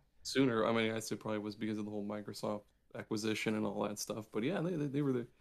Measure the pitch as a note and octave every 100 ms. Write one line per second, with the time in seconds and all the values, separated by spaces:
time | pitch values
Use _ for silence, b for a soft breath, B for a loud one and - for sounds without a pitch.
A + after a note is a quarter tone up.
0 | _ _ - C3 C3+ A2+ A2 A2+ A2 A2
1 | - G#2+ A2 G#2+ G#2+ G2+ A2 G#2+ G#2 G#2
2 | G#2 G#2+ G2+ G#2 A2 G#2 - _ _ A#2
3 | - A2 A2 G#2+ - G#2+ G#2 G2+ G#2+ G#2
4 | - A2 A2 A2 B2 E3+ D#3+ E3+ D3 C3+
5 | C#3+ B2+ A#2 b